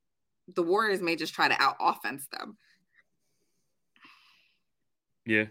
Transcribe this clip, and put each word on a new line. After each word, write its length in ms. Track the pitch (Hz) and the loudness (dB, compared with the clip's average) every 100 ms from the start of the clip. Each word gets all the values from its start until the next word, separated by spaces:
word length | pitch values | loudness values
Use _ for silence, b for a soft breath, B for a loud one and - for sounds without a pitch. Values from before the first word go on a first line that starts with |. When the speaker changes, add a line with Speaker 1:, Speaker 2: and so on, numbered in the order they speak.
| _ _ _ _ - | _ _ _ _ -10
Speaker 1:
the 140 | 180 | -4
Warriors 380 | 170 196 220 190 | 2 2 2 0
may 140 | 170 165 | 0 -2
just 180 | 160 | -4
try 140 | - 147 | 0 2
to 140 | 123 | 4
out-offense 640 | 139 - 170 - 104 135 - | 2 2 -2 -2 -6 -10 -12
them. 300 | - - 214 _ _ _ _ _ _ _ _ _ _ _ _ _ _ b b b b b b _ _ _ _ _ _ | -14 -14 -16 _ _ _ _ _ _ _ _ _ _ _ _ _ _ b b b b b b _ _ _ _ _ _
Speaker 2:
Yeah, 220 | - 110 107 | 0 0 0